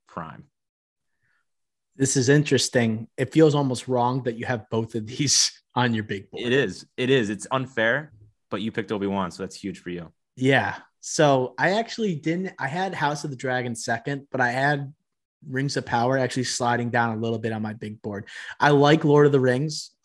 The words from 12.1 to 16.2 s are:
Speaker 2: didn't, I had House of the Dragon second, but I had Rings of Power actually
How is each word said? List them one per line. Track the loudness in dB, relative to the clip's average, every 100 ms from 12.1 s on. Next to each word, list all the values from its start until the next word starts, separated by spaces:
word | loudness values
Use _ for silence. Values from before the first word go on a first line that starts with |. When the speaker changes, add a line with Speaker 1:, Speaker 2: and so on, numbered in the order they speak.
| -2
Speaker 2:
didn't, | -4 -4 -6 -8
I | -8
had | -4 -6
House | -2 -2 -2
of | -6
the | -6
Dragon | -4 -2 -4
second, | -6 -4 -4 -4 -8 -6
but | -2
I | 0
had | 2 0 0 -4 -14 _ _ _ _ -8
Rings | -4 -2 -4
of | -2
Power | 0 2
actually | 2